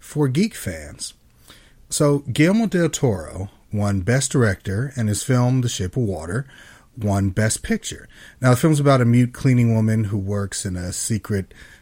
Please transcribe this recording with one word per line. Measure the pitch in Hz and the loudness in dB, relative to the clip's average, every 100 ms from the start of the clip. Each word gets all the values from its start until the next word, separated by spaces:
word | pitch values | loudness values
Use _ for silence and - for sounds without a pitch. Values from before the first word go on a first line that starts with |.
for | - 147 143 | -8 -2 0
geek | 131 214 - | 0 -2 -2
fans. | - 80 - - - - _ _ - - - _ - | -10 -10 -14 -14 -16 -16 _ _ -20 -20 -20 _ -8
So | - 147 143 | 0 2 2
Guillermo | 143 117 160 220 220 | 0 2 4 4 2
del | 185 165 | 0 0
Toro | - 135 92 - 92 101 - _ | 0 -2 -2 -6 -10 -12 -14 _
won | 107 101 98 | -4 0 0
Best | 90 127 - | 0 0 0
Director, | 143 113 92 - 98 139 123 | 2 2 0 -4 -4 -4 -2
and | 107 | -2
his | 104 | -2
film, | - 127 123 131 | 0 2 2 2
The | 123 | 0
Shape | - 90 - | -2 -4 -2
of | |
Water, | 110 87 85 107 - - - - _ - | -2 -4 -6 -6 -8 -14 -20 -20 _ -6
won | 104 98 98 | -2 0 0
Best | 95 110 - | 0 0 -2
Picture. | - 226 - - - - - - | -4 -4 -4 -14 -16 -20 -20 -2
Now, | 127 | 2
the | 123 | 4
film's | 165 147 | 4 4
about | 143 135 | 4 4
a | |
mute | 120 120 123 | 4 4 4
cleaning | - 139 123 117 113 | 2 2 4 4 4
woman | 110 110 | 2 0
who | 104 104 | 0 -2
works | 95 101 98 - 101 | -4 -4 -4 -6 -8
in | 90 | -6
a | 90 | -8
secret | - - 110 - 101 92 - - - | -6 -4 -4 -2 -4 -4 -12 -20 -20